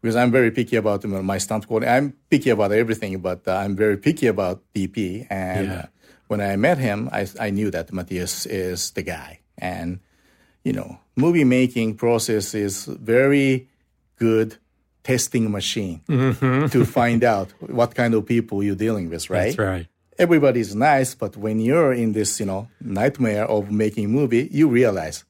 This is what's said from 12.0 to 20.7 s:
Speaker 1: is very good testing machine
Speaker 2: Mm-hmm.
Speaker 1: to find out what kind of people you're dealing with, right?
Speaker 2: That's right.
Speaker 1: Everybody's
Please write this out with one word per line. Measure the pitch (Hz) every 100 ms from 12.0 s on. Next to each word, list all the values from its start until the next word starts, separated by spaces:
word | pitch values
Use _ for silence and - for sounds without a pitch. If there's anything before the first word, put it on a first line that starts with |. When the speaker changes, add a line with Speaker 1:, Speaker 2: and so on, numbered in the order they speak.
| 117 117 110 107 101
Speaker 1:
is | 107 101 98 -
very | - 107 120 135 143 135 127 127 _ _ _ _ _
good | 117 110 110 - _ _ _ _
testing | - 127 - 127 110
machine | 104 - - 98 82 -
Speaker 2:
Mm-hmm. | 135 131 120 131 131 151
Speaker 1:
to | 135 117
find | - 120 117
out | 117 104 92 _
what | - 123 120
kind | - 120
of | 113 -
people | 117 113 98
you're | 101 95
dealing | 110 107 85
with, | 82 -
right? | 90 101 147
Speaker 2:
That's |
right. | 101 92 82 _ _ -
Speaker 1:
Everybody's | 175 165 143 120 104